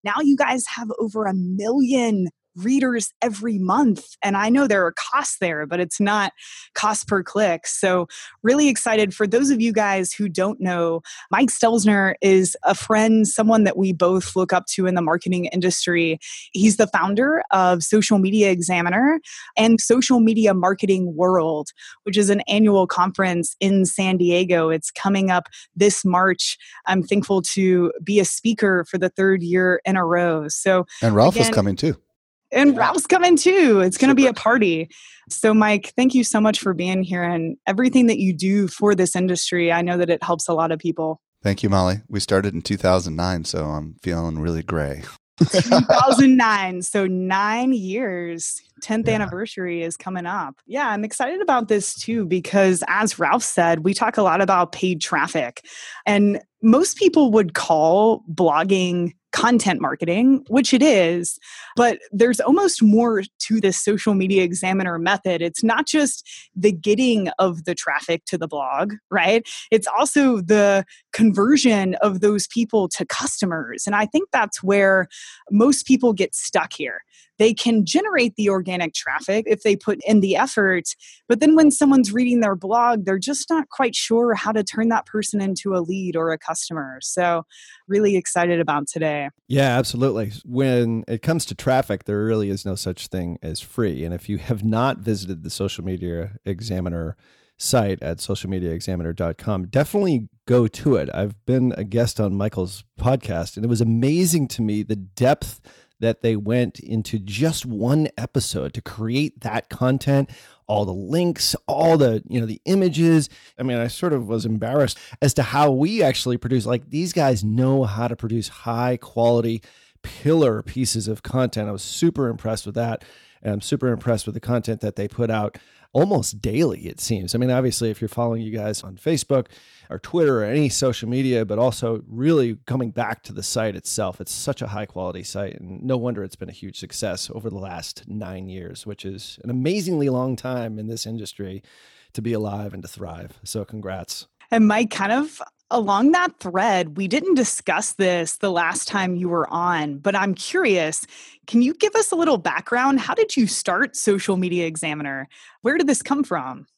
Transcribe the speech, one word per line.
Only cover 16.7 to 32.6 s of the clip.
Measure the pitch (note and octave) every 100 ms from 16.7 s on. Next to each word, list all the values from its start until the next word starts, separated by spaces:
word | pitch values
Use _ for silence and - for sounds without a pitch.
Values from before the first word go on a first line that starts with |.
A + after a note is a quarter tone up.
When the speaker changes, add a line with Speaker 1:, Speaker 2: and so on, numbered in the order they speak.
| G3+
Speaker 1:
the | G#3+
founder | F#3+ F3+ G3+ C4+ D#4+ -
of | F#3+ F3+ F3+
Social | - G#3+ G3+ G3+
Media | F#3+ G#3+ G3
Examiner | F#3 E3+ F3+ F3 F#3+ C#4 D#4+ - - - -
and | A3 A3+
Social | - A#3+ B3 B3
Media | A3 A3+ G#3+
Marketing | F#3 F3+ F#3+ G3 F#3+ F3+ D#3
World, | F3+ F#3 D#3+ D3+ D3+ _ - -
which | G#3 G3
is | G3
an | G3+ -
annual | G3+ G#3+ G3 F3+
conference | - F#3 - F#3+ F3 E3 -
in | G3 G3 F#3
San | - F#3+ F#3
Diego. | F3 F3 F#3 F3 D#3+
It's | D#3+ -
coming | - - G3 F#3+
up | F3+ - - - E3
this | G3+ -
March. | F#3+ F3+ F#3+ F3+ - - - - -
I'm | F#3+
thankful | E3 G3+ F#3+ G3 -
to | G3 F#3 F3+ F3 -
be | E3 G#3
a |
speaker | F#3 - A3+ G#3+ G3+ F#3 D#3+
for | F#3
the | F#3
third | - G3 F#3+
year | E3+ F#3 F#3 F3+
in | F3+ F#3+
a |
row. | E3+ F3 F3 D#3+ D3+
So | - G3 F#3 E3 -
Speaker 2:
And | A#2
Ralph | G#2 C#3 G#3
is |
Speaker 1:
again, | -
Speaker 2:
coming | G#3+ G2+ F#2
too. | D#3+ - _ _ _ _ _
Speaker 1:
and | A#3+